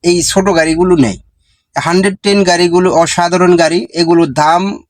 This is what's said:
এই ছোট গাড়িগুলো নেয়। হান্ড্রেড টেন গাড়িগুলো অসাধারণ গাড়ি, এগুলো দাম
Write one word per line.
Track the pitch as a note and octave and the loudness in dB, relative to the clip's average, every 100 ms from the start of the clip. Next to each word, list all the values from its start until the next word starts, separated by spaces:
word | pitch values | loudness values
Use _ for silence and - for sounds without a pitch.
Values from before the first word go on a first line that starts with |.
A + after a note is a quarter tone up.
এই | E3+ F3 | 0 0
ছোট | D#3 G3 F#3+ E3+ | -2 -2 0 0
গাড়িগুলো | D#3+ D#3+ F#3 E3+ | 0 0 0 2
নেয়। | A#2+ F#2 _ _ _ _ _ - | 0 -2 _ _ _ _ _ -6
হান্ড্রেড | D#3+ F3+ G3 G3 | -2 0 -2 -4
টেন | G3+ G3+ | -2 0
গাড়িগুলো | F3+ F3 F3 F3 F#3 | 0 0 0 2 2
অসাধারণ | D#3+ E3 - E3+ F3 F3+ F3 | 0 0 -2 -2 0 2 2
গাড়ি, | D#3+ E3+ - | 2 0 -4
এগুলো | E3 E3 E3+ E3 | -8 0 0 0
দাম | C3+ D3+ F3 G3 G3+ | 0 0 0 -2 -8